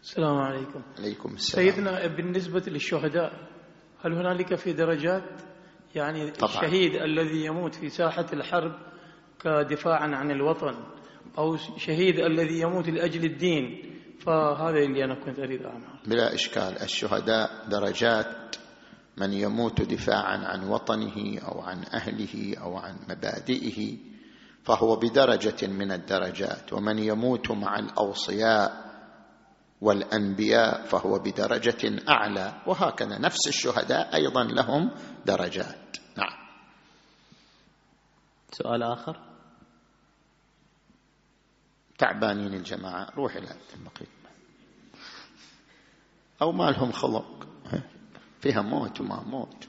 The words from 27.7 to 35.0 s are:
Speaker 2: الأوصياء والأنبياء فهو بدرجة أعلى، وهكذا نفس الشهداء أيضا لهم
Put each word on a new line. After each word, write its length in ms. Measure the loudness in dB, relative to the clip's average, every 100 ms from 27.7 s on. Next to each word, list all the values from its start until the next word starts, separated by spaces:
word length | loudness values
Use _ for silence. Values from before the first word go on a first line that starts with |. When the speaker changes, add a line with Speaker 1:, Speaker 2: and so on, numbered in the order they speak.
| -2
Speaker 2:
الأوصياء 1040 | -2 0 0 0 -4 2 4 6 4 0 -14 -18 -20 -20 -20 -20 -20 _ _ _
والأنبياء 1000 | 4 4 2 0 0 0 4 6 6 2
فهو 360 | 0 0 2 0
بدرجة 920 | 0 -2 0 2 2 0 -2 -2 2
أعلى، 440 | 4 4 -2 -4 -6 -2
وهكذا 520 | 0 0 0 -4 0
نفس 300 | 0 0 -2
الشهداء 680 | 0 0 0 2 0 2
أيضا 300 | 2 4 2
لهم 460 | 2 2 2 4 2 -2